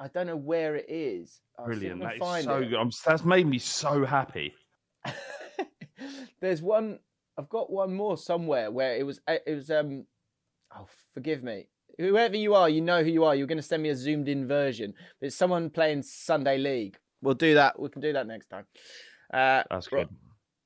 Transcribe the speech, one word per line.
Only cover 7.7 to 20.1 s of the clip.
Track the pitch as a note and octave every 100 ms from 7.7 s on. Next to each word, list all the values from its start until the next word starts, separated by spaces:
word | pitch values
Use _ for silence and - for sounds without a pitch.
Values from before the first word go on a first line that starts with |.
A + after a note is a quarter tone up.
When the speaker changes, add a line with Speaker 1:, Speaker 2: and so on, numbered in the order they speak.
Speaker 1:
one | G3 F#3+
more | F#3+ G#3 E3
somewhere | - E3+ E3 C3+ G#2+
where | B2 C3 A#2+
it |
was, | C#3 C3+ -
it | D#3+ -
was, | D3 C#3
um, | D#3 D3 C#3 - _ _ _ _ _ _ G2
oh, | F#2+ _ _
forgive | C3+ C#3 C#3+
me. | A#2+ G2+ - _ _ -
Whoever | F#3 G#3 A#3 G#3+
you | G#3+
are, | G3+ E3
you | D#3
know | E3 F3
who | D#3+
you | D#3+
are. | D#3 C#3
You're | C3+
gonna | D#3+
send | - D#3+
me | D#3
a | C3
zoomed | C3+ D3+ C#3+
in | C#3 B2+
version. | C#3+ C#3 A2+ G#2 - - -
It's | C#3 -
someone | F3+ F3 D#3+
playing | E3 D#3 C#3+
Sunday | B2+ - - D#3 C#3 C3+
League. | C#3 C3 G2+ - _ _
We'll | C3+
do | B2+ D#3+
that. | D3 C#3+ -
We | -
can | C#3
do | D3+
that | C#3 A2
next | A2 -
time. | G2 - _ - - - - -
Uh, | C3 C3 C3 -
Speaker 2:
That's | F#2 -
Speaker 1:
right. | -
Speaker 2:
good. | -